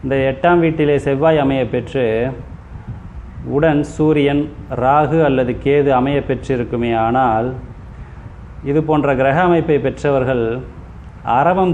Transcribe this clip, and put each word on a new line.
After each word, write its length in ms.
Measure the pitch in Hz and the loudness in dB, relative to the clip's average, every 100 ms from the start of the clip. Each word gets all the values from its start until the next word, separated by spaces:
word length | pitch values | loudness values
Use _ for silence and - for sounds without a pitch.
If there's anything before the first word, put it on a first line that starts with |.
இந்த 140 | 135 135 | -2 0
எட்டாம் 420 | 135 131 170 175 | 0 2 2 4
வீட்டிலே 400 | 165 156 151 143 | 2 2 2 2
செவ்வாய் 400 | 147 135 160 156 | 0 2 4 4
அமைய 300 | 135 135 120 | 2 0 0
பெற்று 640 | 127 110 135 117 110 123 131 - - - - - - - - - - | -2 -4 -2 0 0 -2 -6 -14 -16 -16 -16 -14 -14 -14 -16 -16 -14
உடன் 380 | 127 131 160 147 | -2 2 2 2
சூரியன், 680 | 143 - 156 151 143 143 151 - - | -2 0 2 4 2 0 -2 -8 -8
ராகு 540 | 123 127 147 151 160 | 0 4 4 4 2
அல்லது 320 | 151 131 123 113 | 2 2 0 0
கேது 240 | 139 143 143 | 2 2 4
அமைய 340 | 127 135 143 135 | 2 2 0 -2
பெற்றிருக்குமே 680 | 127 - 131 113 120 120 113 | -6 -2 -2 -2 -2 0 0
ஆனால், 580 | 113 120 127 110 123 127 - - - - - - - - - - | 2 2 2 0 -2 -6 -12 -16 -16 -16 -18 -18 -18 -18 -18 -10
இது 180 | 139 147 | -2 -2
போன்ற 340 | 156 151 143 131 | 2 2 2 2
கிரக 240 | 135 147 | 2 4
அமைப்பை 360 | 180 170 160 147 | 4 2 2 0
பெற்றவர்கள் 1000 | 135 127 147 139 127 127 113 123 131 - - - - - | 0 -2 0 0 0 0 -2 -4 -8 -16 -18 -18 -20 -10
அரவம் 500 | - 120 135 180 185 | -2 2 2 2 2